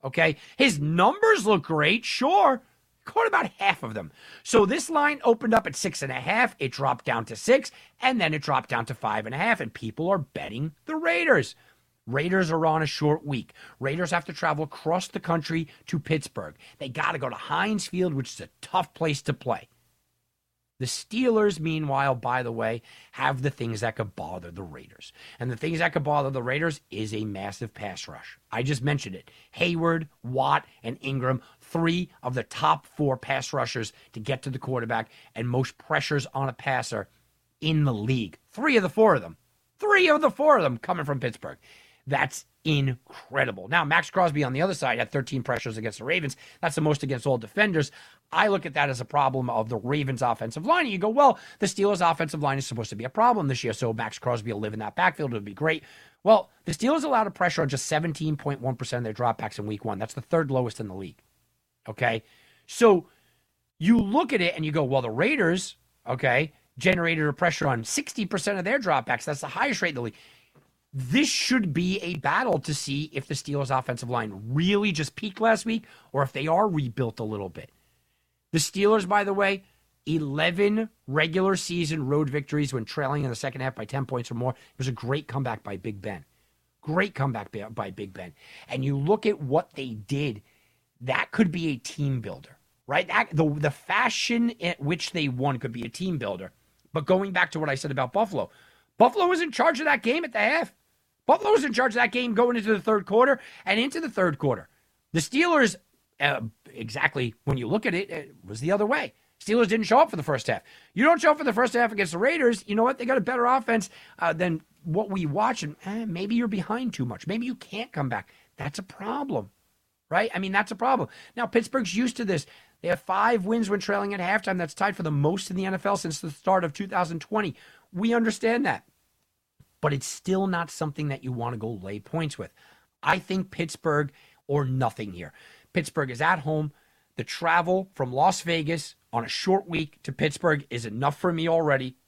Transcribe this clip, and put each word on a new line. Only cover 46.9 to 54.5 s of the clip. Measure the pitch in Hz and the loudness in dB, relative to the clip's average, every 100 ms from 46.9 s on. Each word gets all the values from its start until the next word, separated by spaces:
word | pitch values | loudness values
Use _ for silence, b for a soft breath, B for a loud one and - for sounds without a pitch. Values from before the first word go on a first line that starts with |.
| 147 | 0
against | 131 131 139 | -2 -4 0
all | 127 | -2
defenders. | 110 - 208 165 143 B B B _ | -2 0 2 2 0 B B B _
I | 165 208 | 0 2
look | 196 156 | 2 0
at | 143 | 0
that | 143 | 0
as | 123 | 0
a | 123 | -2
problem | 147 135 131 123 | 2 2 2 0
of | 117 110 | 0 0
the | 117 | -2
Ravens' | 120 147 135 127 | -2 -2 0 0
offensive | 123 113 113 131 185 | 0 -2 -4 -6 0
line. | 339 302 | 2 2
And | |
you | 190 | 0
go, | 202 | 0
"Well, | 226 285 233 B B | 6 6 6 B B
the | 196 | -4
Steelers' | - 202 196 175 | 0 0 4 2
offensive | 165 160 156 | 2 -2 -2
line | 147 135 | -2 -2
is | 135 | -4
supposed | 120 110 | -6 -6
to | 101 | -6
be | |
a | 120 | -6
problem | - 233 233 147 | 2 4 4 2
this | 127 | 0
year, | 123 | -2
so | 110 120 | -2 -2
Max | 110 110 - | -2 -4 -4
Crosby | - 120 107 | -2 -2 -2